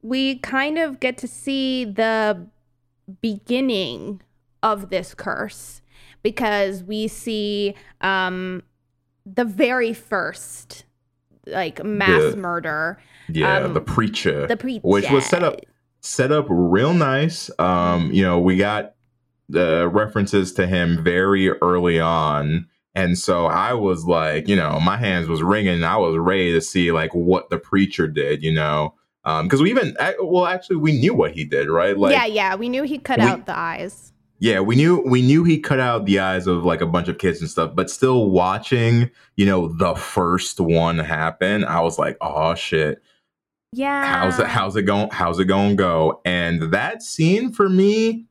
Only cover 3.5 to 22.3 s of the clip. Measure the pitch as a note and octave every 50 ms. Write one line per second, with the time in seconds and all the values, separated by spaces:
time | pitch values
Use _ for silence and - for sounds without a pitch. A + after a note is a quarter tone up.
3.5 | B3 B3+ C4+ C4 A#3 G3 F#3+ C3+ A#2+ G2+ D#2+ G3+ G#3 F#3 _ _ _ _ _ _
4.5 | _ _ - A3 G#3+ G3+ G3 F3+ F#3+ F#3 F3+ - - - - - - - - G3+
5.5 | - - - - - - _ _ _ - - - - _ _ G#3+ G#3+ - B3+ G#3+
6.5 | G#3 G3+ G3+ G3 G3 F#3+ F3+ F#3 G#3+ G#3+ G#3+ A3 - - - A#3+ A3 G#3+ G#3 G#3
7.5 | G#3 G3+ G#3 G3 G3 - - - - _ - F#3 F#3+ F#3+ F#3 F#3 F#3 F#3 F#3 F#3
8.5 | F#3 F#3 - _ _ _ _ _ _ _ _ _ _ _ _ G3 F#3+ - B3 A3+
9.5 | G3 F#3+ A#3 A#3 B3 B3+ A#3+ A3+ A#3 - - - G#3+ F#3+ E3+ D#3 - - - -
10.5 | - - - _ - - - _ _ _ _ _ _ _ _ _ _ _ _ -
11.5 | - - F#3 D#3+ - - - G#3 G#3 G#3 G3 F#3+ F3+ F#3 - - - G3+ F#3+ F3
12.5 | F3 E3+ - - D3+ D3+ D#3+ E3 F#3+ - _ _ _ - - - D#3+ D#3+ F3+ F#3
13.5 | F#3+ F#3+ - F3+ - D#3 - - - - - G#3 - - - - D2 C#2+ C#2+ -
14.5 | A#3 - - B3+ B3+ G#3+ - F2+ G2 G2+ G3 - C#3 C3+ - - - F3 F3 D3+
15.5 | - - - _ _ _ _ _ _ _ - - - - B2+ C3 D3 D3+ C#3 G#2+
16.5 | F#2 E2+ F2+ E2+ F2 G2 B2 D3 F3 F3 D#3 C3+ C3 C3+ D3+ E3 D#3+ - - -
17.5 | - - E2+ F2+ - F2 F2 F2 F2 E2+ E2+ D2+ - F#2 G2 F#2 F2 F2 F2 F#2
18.5 | F#2 F#2 G2 G2+ G#2+ G#2+ G#2+ G#2 _ _ _ _ _ _ _ _ _ _ _ _
19.5 | D2+ E2 F2+ E2 D#2+ E2 F2 F2 E2+ G#2 G#2+ G#2+ - A2 G2+ G2 - G2+ F#2 F#2
20.5 | - - F#2 F2+ F#2+ F2+ F2 E2+ E2+ E2 D#2+ F2+ F2 F2+ F#2+ G2 G2+ G2 F#2+ F#2
21.5 | - - - F2+ F2+ F2+ F2 F2 E2+ E2 E2 E2 E2 E2 D#2 D2+